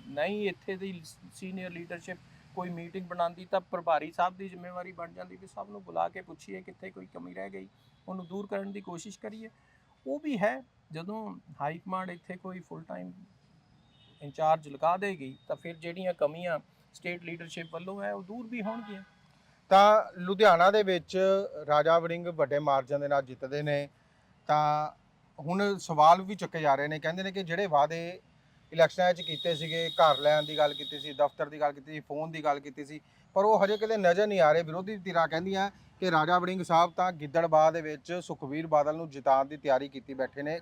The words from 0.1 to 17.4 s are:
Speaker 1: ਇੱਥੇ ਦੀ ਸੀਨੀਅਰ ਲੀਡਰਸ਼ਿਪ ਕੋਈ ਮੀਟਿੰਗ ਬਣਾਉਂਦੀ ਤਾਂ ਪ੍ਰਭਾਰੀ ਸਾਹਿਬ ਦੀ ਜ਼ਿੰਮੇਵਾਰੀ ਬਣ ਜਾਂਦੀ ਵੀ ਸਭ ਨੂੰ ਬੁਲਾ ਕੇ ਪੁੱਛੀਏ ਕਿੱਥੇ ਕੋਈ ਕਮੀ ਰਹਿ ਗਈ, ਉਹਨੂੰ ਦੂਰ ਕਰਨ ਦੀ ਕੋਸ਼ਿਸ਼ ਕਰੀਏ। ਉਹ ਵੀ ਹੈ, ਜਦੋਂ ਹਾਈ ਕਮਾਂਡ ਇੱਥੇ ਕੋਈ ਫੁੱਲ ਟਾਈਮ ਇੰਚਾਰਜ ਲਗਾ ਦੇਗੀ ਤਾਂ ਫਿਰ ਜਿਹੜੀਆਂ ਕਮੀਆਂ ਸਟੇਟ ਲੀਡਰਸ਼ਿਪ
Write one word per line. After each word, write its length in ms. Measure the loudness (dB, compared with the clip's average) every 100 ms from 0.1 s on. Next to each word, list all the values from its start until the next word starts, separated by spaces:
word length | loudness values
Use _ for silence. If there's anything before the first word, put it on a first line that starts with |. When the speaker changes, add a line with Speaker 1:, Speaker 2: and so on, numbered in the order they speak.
| -4 -2 -2 -4
Speaker 1:
ਇੱਥੇ 280 | -6 -10 -8
ਦੀ 260 | -10 -12 -16 -20 -20
ਸੀਨੀਅਰ 360 | -16 -12 -12 -12
ਲੀਡਰਸ਼ਿਪ 480 | -12 -12 -14 -12 -16 -18 -20 _
ਕੋਈ 160 | -10 -8
ਮੀਟਿੰਗ 360 | -8 -10 -12 -8
ਬਣਾਉਂਦੀ 380 | -2 -2 -4
ਤਾਂ 160 | -4 -4
ਪ੍ਰਭਾਰੀ 520 | -2 -4 0 0 0
ਸਾਹਿਬ 240 | -2 -2 -2
ਦੀ 120 | -12
ਜ਼ਿੰਮੇਵਾਰੀ 440 | -14 -14 -12 -12
ਬਣ 200 | -14 -14
ਜਾਂਦੀ 240 | -14 -16 -16
ਵੀ 100 | -16
ਸਭ 200 | -14 -14
ਨੂੰ 140 | -14
ਬੁਲਾ 240 | -8 -4 -4
ਕੇ 120 | -6
ਪੁੱਛੀਏ 400 | -16 -18 -16 -16
ਕਿੱਥੇ 300 | -16 -18 -18
ਕੋਈ 160 | -16 -18
ਕਮੀ 280 | -16 -14
ਰਹਿ 160 | -12 -12
ਗਈ, 180 | -12 -16 _ _ _ -14
ਉਹਨੂੰ 180 | -12 -10
ਦੂਰ 200 | -12 -8
ਕਰਨ 260 | -8 -8
ਦੀ 80 | -10
ਕੋਸ਼ਿਸ਼ 380 | -12 -14 -14 -16
ਕਰੀਏ। 300 | -16 -14 -18 _ _ _ _ _ -10
ਉਹ 140 | -6
ਵੀ 180 | -4 0
ਹੈ, 240 | 0 -2 -10 _ _
ਜਦੋਂ 440 | -14 -10 -10 -12 -14 -18 -8
ਹਾਈ 180 | -6 -6
ਕਮਾਂਡ 320 | -8 -8 -8
ਇੱਥੇ 260 | -12 -14 -14
ਕੋਈ 240 | -14 -14
ਫੁੱਲ 220 | -14 -16
ਟਾਈਮ 300 | -14 -14 -14 -16 -20 _ _ _ _ _ _ _ _ _
ਇੰਚਾਰਜ 460 | -14 -2 2 2 -2
ਲਗਾ 280 | -2 0 0
ਦੇਗੀ 420 | -2 -6 -10 -14 -10
ਤਾਂ 80 | -10
ਫਿਰ 200 | -10 -12
ਜਿਹੜੀਆਂ 380 | -12 -6 -6
ਕਮੀਆਂ 440 | -2 -4 -4 -6 -6 -8 _ _
ਸਟੇਟ 300 | -12 -10 -10
ਲੀਡਰਸ਼ਿਪ 420 | -12 -14